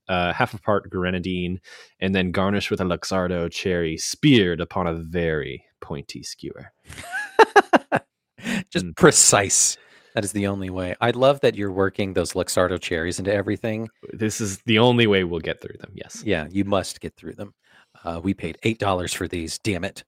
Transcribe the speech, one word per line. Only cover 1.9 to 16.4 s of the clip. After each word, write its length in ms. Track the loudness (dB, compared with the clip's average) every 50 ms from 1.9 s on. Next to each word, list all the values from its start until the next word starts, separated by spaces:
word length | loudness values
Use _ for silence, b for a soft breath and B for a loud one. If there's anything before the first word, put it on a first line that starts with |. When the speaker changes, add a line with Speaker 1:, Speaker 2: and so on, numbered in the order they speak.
| B B
Speaker 1:
and 140 | -2 0 2
then 180 | 2 0 0
garnished 380 | 0 0 0 0 0 0 -2 -2
with 100 | -2 -2
a 40 | 0
Luxardo 680 | -2 -2 -4 -4 -4 -2 -2 -2 0 -2 -2 -2 -4
cherry 460 | -6 -4 -4 -2 0 0 0 -2 -4 -4
speared 640 | -6 -8 -6 0 4 6 6 6 6 4 0 -2
upon 240 | -4 -6 -4 -2 -2
a 80 | -2 -2
very 720 | -4 -8 -6 -4 -2 -2 0 -2 -2 -4 -8 -10 -14 -16 _ _ _
pointy 400 | -14 -12 -12 -12 -12 -14 -16 -14
skewer. 500 | -14 -14 -16 -14 -14 -14 -14 -14 -18 -20 _ _ _
Speaker 2:
<laughs> 1800 | -20 -18 -16 -14 -12 -10 -10 -10 -4 4 4 4 6 6 4 4 6 2 0 2 _ -4 -4 -4 _ _ _ _ _ _ -12 -6 -4 -4 -4 -4 -4
Just 160 | -6 -6 -6
Speaker 1:
Mm. 100 | -6 2
Speaker 2:
precise. 840 | 6 6 8 8 8 6 6 6 4 4 2 2 2 2 2 0 b b b b b b b b
That 80 | -4 -4
is 80 | -2
the 140 | -2 0 0 0
only 220 | -2 -2 -4 -6
way. 260 | -4 -4 -4 -4 -2 0
I 80 | 0 0
love 280 | 2 4 4 4 4 4
that 140 | 2 0 2
you're 160 | 0 -4 -4
working 420 | 0 0 0 0 0 -2 -4 -2 0
those 200 | -2 -2 0 -2
Luxardo 460 | -2 -2 0 2 2 2 2 2 -2
cherries 380 | -2 -2 -2 -2 -2 -2 -4 -4
into 160 | -2 0 0
everything. 560 | 0 0 -2 -4 -2 -4 -4 -4 -4 -8 -10 -12 _ -18 -18
Speaker 1:
This 280 | -8 -4 -4 -4 -2 -4
is 200 | -4 -6 -6 -6 _ 2
the 100 | 4 6
only 300 | 6 6 6 6 4 4
way 160 | 4 4 2
we'll 160 | 0 -2 -4
get 200 | -4 -6 -8 -8
through 160 | -10 -14 -16 -16
them, 120 | -18 -18 -16
yes. 260 | -16 -16 -16 -16 -10 -4
Speaker 2:
Yeah, 240 | -4 -4 -2